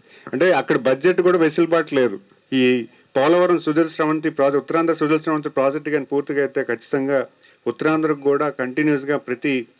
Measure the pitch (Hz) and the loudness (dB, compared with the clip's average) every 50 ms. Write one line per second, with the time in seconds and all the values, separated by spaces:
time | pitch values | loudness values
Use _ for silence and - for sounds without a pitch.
0 | _ _ - - - - - 131 170 185 175 139 131 - 156 139 117 131 131 135 | _ _ -20 -20 -14 -8 -2 0 2 2 2 2 0 0 -2 0 0 0 0 2
1 | 143 185 180 180 170 180 180 175 165 156 151 175 170 160 165 165 156 151 147 135 | 2 2 2 4 2 2 4 4 2 2 2 2 0 2 2 0 0 0 0 0
2 | 127 117 98 - - _ _ _ _ - 135 131 127 127 127 123 113 - _ _ | 0 0 0 -4 -14 _ _ _ _ -4 0 2 2 2 2 0 -2 -8 _ _
3 | _ _ - 135 135 151 175 180 180 180 175 156 - 156 147 160 165 160 - - | _ _ -2 0 2 4 4 4 4 4 2 0 0 0 0 0 0 0 0 -2
4 | 160 151 156 156 156 160 156 - 139 139 139 143 135 - 156 165 165 165 160 151 | -2 0 0 -2 -2 -4 0 0 0 2 2 0 -2 -2 -2 0 0 0 0 0
5 | 160 147 160 156 156 170 156 151 143 147 - 139 131 139 139 156 147 147 147 147 | 0 0 0 0 0 -2 -4 -2 -4 -4 -2 0 0 0 0 -2 -6 -4 -4 -4
6 | 135 - 143 139 139 - 147 143 139 131 - 139 135 - 117 113 - - - 139 | -4 -2 -4 -4 -2 -2 -2 -2 -2 -2 -2 -4 -4 -4 -4 -6 -6 -4 -4 -4
7 | 135 139 143 131 117 - _ _ _ _ _ _ - 123 117 - 147 156 156 156 | -2 0 0 -2 -2 -4 _ _ _ _ _ _ -8 -6 -6 -2 -2 -2 0 0
8 | 156 151 151 143 139 143 143 143 151 143 - - 127 127 127 151 151 151 147 139 | 0 -2 -2 -2 0 0 0 0 0 -2 -4 -4 -6 -6 -4 -2 0 0 0 0
9 | - 139 147 135 - - 120 117 - 147 135 127 113 - _ _ | -2 -2 -4 -4 -4 -6 -8 -6 -4 -4 -2 -4 -4 -8 _ _